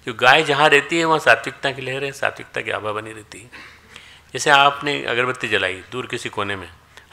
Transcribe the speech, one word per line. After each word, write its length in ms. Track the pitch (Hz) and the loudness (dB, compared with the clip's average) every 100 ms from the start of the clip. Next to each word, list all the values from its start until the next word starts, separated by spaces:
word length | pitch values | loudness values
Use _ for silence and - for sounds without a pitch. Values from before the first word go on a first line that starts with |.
| - | -12
जो 80 | |
गाय 280 | 110 123 143 | 2 4 6
जहाँ 260 | 156 139 151 | 4 4 4
रहती 300 | 143 139 170 | 4 2 0
है 60 | |
वहाँ 140 | 165 160 | 2 2
सात्विकता 540 | - 113 - 131 139 | 2 0 -2 -6 -6
की 100 | 131 | -6
लहर 220 | 127 131 | -8 -8
है, 80 | 139 | -8
सात्विकता 480 | 139 107 - - - | -6 -8 -8 -12 -10
की 100 | 110 | -8
आभा 220 | 101 104 | -6 -6
बनी 200 | 107 110 | -8 -10
रहती 280 | 110 104 95 | -14 -18 -20
है। 100 | 120 - - - - - - - _ | -20 -20 -20 -20 -20 -20 -20 -20 _
जैसे 180 | 131 156 | -4 4
आपने 540 | 143 139 139 147 139 | 6 6 4 -4 -4
अगरबत्ती 440 | 135 117 127 123 120 | -4 -2 -2 -2 -2
जलाई, 360 | 107 95 92 90 | 0 0 -4 -10
दूर 140 | 127 117 | -12 -8
किसी 220 | 120 - | -8 -8
कोने 280 | - 101 98 | -6 -6 -6
में 120 | 87 - _ - - | -10 -20 _ -20 -20